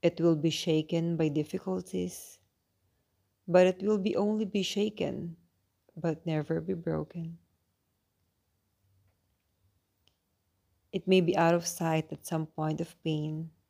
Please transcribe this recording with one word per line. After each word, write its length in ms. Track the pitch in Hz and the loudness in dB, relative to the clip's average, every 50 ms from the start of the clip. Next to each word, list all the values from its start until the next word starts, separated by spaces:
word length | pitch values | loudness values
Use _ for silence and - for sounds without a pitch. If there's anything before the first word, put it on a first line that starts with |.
It 200 | - 170 170 - | 2 2 0 4
will 140 | 165 170 165 | 4 4 4
be 140 | 156 143 165 | 4 2 0
shaken 680 | 151 - - - 160 156 156 156 - 165 165 170 170 156 | 0 0 0 0 0 0 0 0 -2 -2 0 0 0 0
by 120 | 165 156 | 0 0
difficulties, 1080 | 143 156 147 151 - 185 - 196 185 185 180 - - 185 180 180 175 - - - - _ _ _ _ _ _ _ _ _ _ _ _ _ _ _ _ _ _ _ _ _ _ - | 0 0 -2 -2 -6 -8 -6 -4 -6 -6 -6 -6 -6 -6 -6 -6 -6 -12 -18 -18 -20 _ _ _ _ _ _ _ _ _ _ _ _ _ _ _ _ _ _ _ _ _ _ 4
but 200 | 170 180 185 185 | 6 8 8 8
it 140 | 185 185 | 6 2
will 160 | 190 208 214 208 | 0 0 0 2
be 180 | 185 208 - | 0 0 0
only 300 | - 202 208 214 214 220 | 0 0 0 0 0 -2
be 180 | 190 - 208 185 | -2 -2 -2 -2
shaken, 720 | - - 208 208 214 208 - - 147 123 139 165 170 165 - _ _ _ _ _ _ _ _ _ _ _ | -2 -2 -2 -2 -2 -2 -2 -4 -4 -4 -6 -8 -10 -10 -12 _ _ _ _ _ _ _ _ _ _ _
but 300 | - 156 170 156 160 - | -6 -4 -4 -4 -4 -4
never 360 | 170 160 156 147 - 165 165 | -4 -2 -2 -2 -2 -4 -4
be 120 | 160 170 190 | -2 -4 -6
broken. 640 | 170 165 170 160 156 156 - - 175 165 165 165 165 _ _ _ _ _ _ _ _ _ _ _ _ _ _ _ _ _ _ _ _ _ _ _ _ _ _ _ _ _ _ _ _ _ _ _ _ _ _ _ _ _ _ _ _ _ _ _ _ _ _ _ _ _ _ _ _ _ _ _ _ _ _ _ _ _ _ _ _ _ _ - | -6 -4 -4 -4 -4 -4 -8 -10 -10 -10 -10 -12 -14 _ _ _ _ _ _ _ _ _ _ _ _ _ _ _ _ _ _ _ _ _ _ _ _ _ _ _ _ _ _ _ _ _ _ _ _ _ _ _ _ _ _ _ _ _ _ _ _ _ _ _ _ _ _ _ _ _ _ _ _ _ _ _ _ _ _ _ _ _ _ -8
It 140 | 190 - - | -6 2 4
may 140 | 190 185 | 4 6
be 140 | 175 165 180 | 6 4 2
out 180 | - 170 165 170 | 4 4 4 4
of 120 | 175 170 | 4 0
sight 460 | - - - 170 165 160 160 156 - | -2 -6 -2 -2 0 0 0 0 -2
at 140 | - - - | -10 -14 -10
some 200 | - - 160 160 | -6 -4 -4 -4
point 340 | 156 _ - 156 156 156 151 | -6 _ -6 -4 -4 -2 -4
of 160 | 165 - - _ _ | -6 -8 -10 _ _
pain 460 | 165 156 151 151 151 156 156 165 160 _ _ _ _ | -4 -4 -2 -4 -4 -6 -6 -8 -10 _ _ _ _